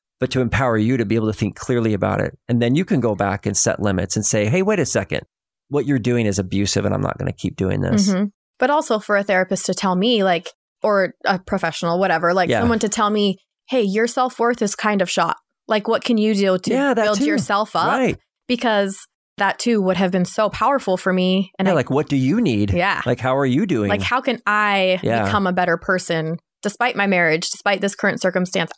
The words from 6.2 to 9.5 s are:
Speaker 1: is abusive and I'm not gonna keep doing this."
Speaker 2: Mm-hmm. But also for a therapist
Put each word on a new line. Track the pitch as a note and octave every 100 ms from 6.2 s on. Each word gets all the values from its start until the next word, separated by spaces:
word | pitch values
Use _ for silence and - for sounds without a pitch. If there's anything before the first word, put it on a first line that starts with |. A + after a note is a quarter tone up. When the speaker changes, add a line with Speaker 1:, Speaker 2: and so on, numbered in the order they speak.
Speaker 1:
is | G#2+ G2
abusive | F#2 G2 G2+ - G2+
and |
I'm | G2
not | G2 -
gonna | -
keep | - - -
doing | F#3+ G2+
this." | F2+ G#3 G3
Speaker 2:
Mm-hmm. | F#3 G3+ - _ -
But | B3+
also | D4+ D#4 A3
for | - G3+
a |
therapist | G3+ F#3 F#3